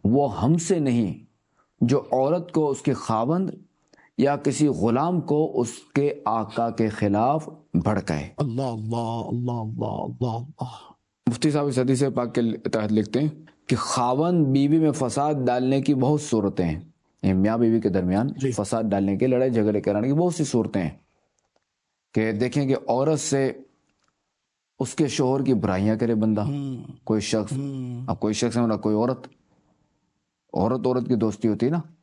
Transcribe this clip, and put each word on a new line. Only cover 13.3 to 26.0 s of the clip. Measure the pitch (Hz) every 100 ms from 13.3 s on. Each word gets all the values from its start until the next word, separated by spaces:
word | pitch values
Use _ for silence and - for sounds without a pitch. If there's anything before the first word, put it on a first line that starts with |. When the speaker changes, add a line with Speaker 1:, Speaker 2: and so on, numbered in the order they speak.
| 156 - _ -
Speaker 1:
کہ | 113
خاوند | - - 123 131 165 180 143
بیوی | 135 143 160
میں | 156
فساد | 131 127 139 147 147 123
ڈالنے | 123 127 135
کی | 131 135
بہت | 131 151
صورتیں | 147 110 101 - 85
ہیں، | 78 - _ _ _
یعنی | 95 95
میاں | 101 117
بیوی | 117 113
کے | 107
درمیان | 95 90 95 135
Speaker 2:
جی۔ | - 131
Speaker 1:
فساد | 117 101 113
ڈالنے | 113 98 98 101
کے، | 131
لڑائی | 123 131
جھگڑے | 113 107 104
کرانے | 98 101 123
کی |
بہت | 143 180
سی | 165
صورتیں | 147 120 104 101
ہیں | 85 - _ _ _ _ _ _ _ _ _ _ _
کہ | - 110
دیکھیں | 104 123 143 135
کہ | 127 -
عورت | 120 143 151
سے | - 139 135 - - _ _ _ _ _ _ _ _ _ _ _
اس | 127 -
کے | 151
شوہر | - 127 135
کی | 135
برائیاں | 120 120 92 104
کرے | 110